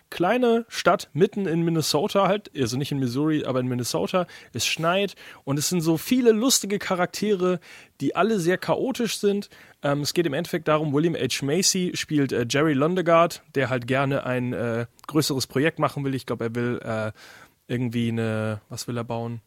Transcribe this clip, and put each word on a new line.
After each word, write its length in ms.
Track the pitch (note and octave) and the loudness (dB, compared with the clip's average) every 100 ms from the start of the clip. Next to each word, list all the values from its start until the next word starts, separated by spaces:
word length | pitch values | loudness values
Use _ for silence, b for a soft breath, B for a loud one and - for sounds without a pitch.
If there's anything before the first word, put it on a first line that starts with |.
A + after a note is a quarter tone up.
| - | -14
kleine 560 | - F3 B3 A#3+ A3+ A#3 | -2 0 2 4 2 0
Stadt 400 | - F3+ G3 - | 0 2 2 0
mitten 320 | C#3+ G3+ - F#3 | 0 0 2 -2
in 160 | E3+ | 2
Minnesota 640 | E3+ E3 - D3 G#3 G3 F#3 | 2 2 2 0 2 2 2
halt, 220 | G#3 - - | 0 -4 -4
also 200 | A#2 B2 | -2 -2
nicht 140 | C#3+ | -2
in 60 | C#3+ | -2
Missouri, 440 | C3 B2 D#3 D3+ - | -2 0 0 0 0
aber 140 | B2+ | -2
in 80 | B2+ | 0
Minnesota. 580 | B2 A#2 D#3+ G3 F#3 F3 B B | -2 -2 -2 0 0 -2 B B
Es 120 | A#2 - | -4 -4
schneit 500 | - E3 F#3+ G3+ - B B | 0 2 2 0 -4 B B
und 160 | - C#3+ | -4 -2
es 80 | C#3+ | 0
sind 140 | F3+ | 0
so 160 | D#3+ D#3+ | 2 0
viele 340 | - B3+ A#3+ | 2 4 6
lustige 480 | G#3+ C4 - G3 G3+ | 4 4 2 0 -4
Charaktere, 800 | - F#3 F3 - G#3 G3 F3+ F3+ B B B - | -2 -2 -2 -2 -2 0 0 0 B B B -6
die 160 | C#3 - | -4 0
alle 240 | G3+ A3 | 2 2
sehr 180 | E3 F3+ | 2 0
chaotisch 600 | - - A#3 B3+ A#3 - | 0 0 0 -2 -2 0
sind. 300 | G3+ G3+ - B B B | 0 0 -4 B B B
Ähm, 180 | C#3+ C#3+ | -2 0
es 140 | C#3+ | 0
geht 120 | E3+ E3 | 0 0
im 60 | |
Endeffekt 360 | C3+ E3+ F3 D#3 | 0 -4 -4 2
darum, 240 | D#3 D#3 | 2 2
William 200 | C#3 E3+ | 2 2
H. 300 | D#3+ B2 - C3+ | 2 -2 -2 0
Macy 460 | E3 G3 F#3+ F3+ | 2 2 0 -2
spielt, 380 | - - D3+ C3+ | -4 -2 0 2
äh, 140 | G#2+ A#2+ | 0 0
Jerry 220 | C#3 D#3+ | 2 2
Lundegaard, 680 | C3+ D#3 F#3 E3 E3 E3+ - _ C#3 | 4 2 2 4 4 4 0 _ -2
der 140 | B2+ | 0
halt 160 | B2+ A#2+ | -2 0
gerne 400 | C3 C#3 C#3 - | 0 2 0 -2
ein, 280 | B2+ B2 | -2 -2
äh, 320 | F#2+ A#2 A2+ A#2 _ - | -2 -2 -4 -6 _ -2
größeres 380 | D3+ C#3 C3+ - | 0 0 -2 -2
Projekt 300 | C3+ D#3 D#3 | 0 0 0
machen 280 | C#3+ - C#3 | -2 -2 -4
will. 100 | C3 | -4
Ich 100 | - | -6
glaub, 140 | A#2 | -6
er 140 | A#2 A#2 | -4 -2
will, 240 | A#2+ A#2+ A2+ | -4 -4 -6
äh, 260 | A2+ G#2+ - B B B B - | -6 -6 -8 B B B B -8
irgendwie 400 | B2 B2 A#2+ A#2 | -4 -2 -2 -2
eine, 520 | A2+ A2+ A2 G#2+ G#2+ - | -2 -2 -2 -4 -6 -10
was 180 | A#2 - | -12 -8
will 80 | A#2+ | -8
er 60 | |
bauen? 380 | A#2 A#2 A#2 A#2 | -6 -6 -6 -10